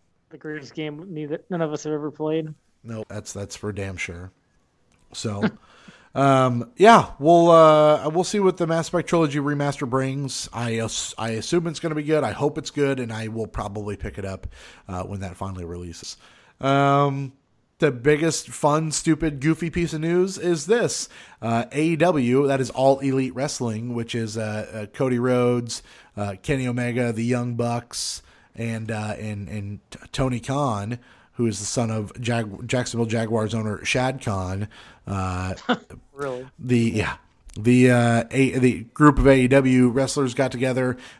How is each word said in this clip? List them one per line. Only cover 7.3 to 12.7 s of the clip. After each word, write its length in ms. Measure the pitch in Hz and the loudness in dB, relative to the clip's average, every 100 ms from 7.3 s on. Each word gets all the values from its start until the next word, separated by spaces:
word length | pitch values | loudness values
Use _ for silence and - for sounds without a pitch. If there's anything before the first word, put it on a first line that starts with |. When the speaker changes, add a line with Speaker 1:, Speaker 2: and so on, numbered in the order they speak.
| 170 170 | 6 8
Speaker 2:
uh, 560 | 165 156 151 151 151 151 | 10 10 8 6 4 2
we'll 140 | 160 | -2
see 160 | 180 208 | -2 2
what 160 | 190 - | 2 2
the 100 | 165 | 0
Mass 220 | 165 160 | -2 -2
Effect 200 | 175 151 | -4 0
trilogy 300 | 170 156 147 | 2 2 0
remaster 500 | 143 143 143 139 131 | -2 -2 -2 -4 -2
brings. 600 | 131 135 139 139 - - | -2 -2 -4 -6 -8 -8
I 260 | 113 117 113 | -6 -4 -2
ass-, 340 | 110 - - - | -4 -6 -8 -6
I 140 | 110 | -6
assume 380 | 113 - 170 170 | -6 -2 -2 -2
it's 100 | 147 | -4
gonna 160 | 165 | -6
be 80 | 151 | -4
good. 220 | 147 156 | 0 0
I 80 | 123 | 0
hope 260 | 98 143 151 | -2 -2 -4
it's 120 | - | -6